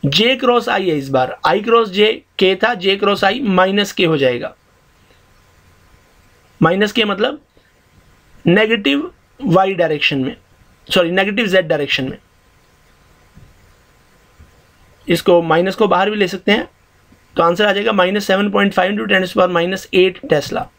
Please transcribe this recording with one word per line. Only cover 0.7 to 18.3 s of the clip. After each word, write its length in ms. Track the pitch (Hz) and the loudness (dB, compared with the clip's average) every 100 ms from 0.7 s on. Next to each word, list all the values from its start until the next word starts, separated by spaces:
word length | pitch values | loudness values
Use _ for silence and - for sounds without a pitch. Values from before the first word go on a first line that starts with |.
| 196 | -2
है 160 | 190 151 | 0 -2
इस 100 | 135 | -2
बार, 280 | 135 127 - - | -2 -2 -2 -2
I 160 | 180 | -2
क्रॉस 260 | 214 233 220 | 2 2 2
J 140 | 185 214 - _ - | 0 0 0 _ -2
K 140 | 185 190 | 0 2
था, 60 | 220 | -2
J 220 | 233 190 196 | -2 -2 0
क्रॉस 260 | 202 202 | 0 0
I 160 | 196 233 | 0 0
माइनस 540 | 262 180 190 202 202 | 0 2 2 0 -2
K 120 | - 175 | 0 0
हो 100 | 156 | 2
जाएगा। 380 | 135 123 - - _ _ _ _ _ _ _ _ _ _ _ _ _ _ _ _ _ _ _ _ | 0 -2 -8 -14 _ _ _ _ _ _ _ _ _ _ _ _ _ _ _ _ _ _ _ _
माइनस 320 | 160 190 208 | 0 2 -2
K 120 | 220 | 0
मतलब 360 | 214 190 247 285 _ _ _ _ _ _ _ _ _ - - | -2 -2 -4 -4 _ _ _ _ _ _ _ _ _ -6 0
नेगेटिव 640 | 180 220 220 208 285 349 - _ _ | 2 2 0 0 -2 -4 -14 _ _
Y 340 | 262 170 190 | 0 2 2
डायरेक्शन 440 | 190 165 151 - 139 | 0 -2 0 -2 -2
में, 180 | 131 - _ _ _ _ - | -4 -8 _ _ _ _ -4
सॉरी 160 | - 170 | 0 0
नेगेटिव 360 | 185 196 208 226 | 0 -2 -2 0
Z 160 | 185 | 0
डायरेक्शन 420 | 170 156 143 - | 2 -2 -2 -4
में। 120 | 131 - _ _ _ _ _ _ _ _ _ _ _ - - _ _ _ _ _ _ _ _ _ - _ _ _ _ _ - | -4 -10 _ _ _ _ _ _ _ _ _ _ _ -20 -20 _ _ _ _ _ _ _ _ _ -20 _ _ _ _ _ -4
इसको 320 | 170 - 175 | -2 4 2
माइनस 320 | 165 156 185 | 4 0 0
को 140 | 190 208 | 0 0
बाहर 220 | 180 196 | 2 0
भी 60 | 214 | 0
ले 120 | 185 | -2
सकते 240 | 185 - | -2 -2
हैं, 160 | 214 320 _ _ _ _ _ _ - | -2 -2 _ _ _ _ _ _ -2
तो 60 | |
आंसर 240 | 170 175 208 | 0 2 0
आ 60 | |
जाएगा 200 | 196 220 | 0 0
minus 340 | 208 180 202 202 | 0 0 0 0